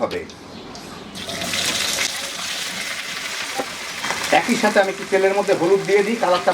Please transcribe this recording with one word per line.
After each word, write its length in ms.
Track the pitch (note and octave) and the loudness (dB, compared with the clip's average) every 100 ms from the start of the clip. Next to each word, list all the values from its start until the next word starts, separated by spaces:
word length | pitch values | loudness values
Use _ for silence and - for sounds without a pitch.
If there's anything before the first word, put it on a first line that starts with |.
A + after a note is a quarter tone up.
হবে। 180 | A2+ - - - - - - - - - - - - - - - - - - - - - - - - - - - - - - - - - - - - - - - - - - - | -4 -4 -8 -14 -16 -16 -14 -14 -14 -14 -14 -12 -10 -6 -4 -2 -2 0 -2 0 -2 -2 -6 -6 -6 -6 -6 -6 -6 -6 -8 -8 -6 -6 -4 -4 -6 -8 -10 -6 -4 -4 2 4
একই 180 | - A#3 | 4 4
সাথে 160 | G#3 G#3 | 4 4
আমি 80 | G3 | 4
একটু 100 | F#3+ - | 0 0
তেলের 240 | F#3+ F#3+ G3 | 4 4 4
মধ্যে 160 | G3 F#3 | 2 2
হলুদ 220 | E3+ G3 E3 | 6 4 6
দিয়ে 140 | G3+ G3 | 4 4
দিই, 100 | A#3 | 2
কালারটা 300 | F#3 F3+ F#3 | 2 4 4